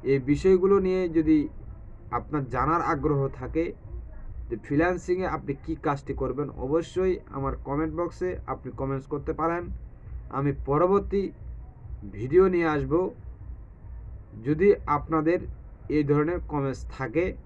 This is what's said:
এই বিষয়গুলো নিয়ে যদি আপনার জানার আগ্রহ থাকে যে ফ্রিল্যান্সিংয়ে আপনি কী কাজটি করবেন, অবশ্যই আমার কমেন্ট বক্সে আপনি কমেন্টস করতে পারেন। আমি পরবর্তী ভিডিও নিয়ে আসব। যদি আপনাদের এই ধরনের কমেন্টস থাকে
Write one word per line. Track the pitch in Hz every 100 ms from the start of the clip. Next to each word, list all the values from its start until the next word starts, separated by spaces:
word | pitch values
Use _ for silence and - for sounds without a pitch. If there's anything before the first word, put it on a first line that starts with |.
| 123
এই | 139 127
বিষয়গুলো | 143 190 185 190 196 185
নিয়ে | 185 180 160
যদি | 156 156 143 - - - - - - 120
আপনার | - 147 127
জানার | 127 135 170 135
আগ্রহ | 135 147 143 135 -
থাকে | 127 156 175 - - - - - - - -
যে | 113
ফ্রিল্যান্সিংয়ে | - 143 175 180 175 180 185 143
আপনি | 131 139
কী | - 160 160
কাজটি | 139 - 123
করবেন, | 131 127 143 - 131
অবশ্যই | 160 165 180 185 180 - 139
আমার | 135 131 -
কমেন্ট | 143 160 156
বক্সে | 175 - 180 - -
আপনি | 165 127 107
কমেন্টস | 135 135 135
করতে | 143 139 -
পারেন। | 160 170 175 - - - - - - 131
আমি | 143 139 -
পরবর্তী | 147 180 202 196 196 190 - - - - - - - 101 101
ভিডিও | 120 170 190
নিয়ে | 180 165 151
আসব। | 135 160 185 - - - - - - - - - - - - 104 117
যদি | 156 196 - - 147
আপনাদের | 151 160 156 180 202 - - - - 147
এই | 143
ধরনের | 147 151 180 -
কমেন্টস | 147 139 127 - -
থাকে | 131 147 185 190